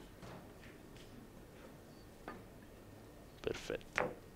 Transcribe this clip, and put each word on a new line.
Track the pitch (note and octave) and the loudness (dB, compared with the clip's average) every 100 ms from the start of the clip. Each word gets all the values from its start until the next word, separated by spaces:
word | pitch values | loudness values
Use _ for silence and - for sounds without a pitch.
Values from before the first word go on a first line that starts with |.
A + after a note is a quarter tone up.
| - - - - - - - - - - - - - - - - - - - - - - - - - - - - - - - - - - | -8 -6 -6 -6 -6 -8 -8 -8 -8 -8 -8 -8 -8 -8 -8 -8 -8 -8 -10 -10 -10 -6 -4 -4 -8 -10 -10 -10 -10 -10 -10 -10 -10 0
Perfetto. | - - - - - - - - - | 4 4 4 4 8 10 10 6 -6